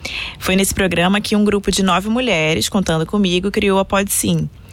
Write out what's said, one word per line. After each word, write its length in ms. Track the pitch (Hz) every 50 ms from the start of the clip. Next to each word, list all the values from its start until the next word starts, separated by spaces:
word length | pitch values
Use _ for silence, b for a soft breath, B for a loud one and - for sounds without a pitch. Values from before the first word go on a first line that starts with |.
| B B B B B B B -
Foi 160 | - - 185
nesse 200 | 190 196 190 -
programa 480 | - 196 185 175 170 170 180 196 208
que 120 | 214 - 220
um 120 | 208 208
grupo 260 | 208 202 202 196 -
de 100 | 190 -
nove 280 | 190 185 175 180 190 214
mulheres, 580 | 220 247 262 240 190 160 156 156 160 - - -
contando 380 | - 208 185 - 165 160 160
comigo, 440 | - - 208 202 180 175 180 180 202
criou 300 | 190 226 208 202 190 190
a 60 | 196
Pod 260 | - 208 196 202 202
Sim, 380 | - - - 196 175 160 156 151 B B B B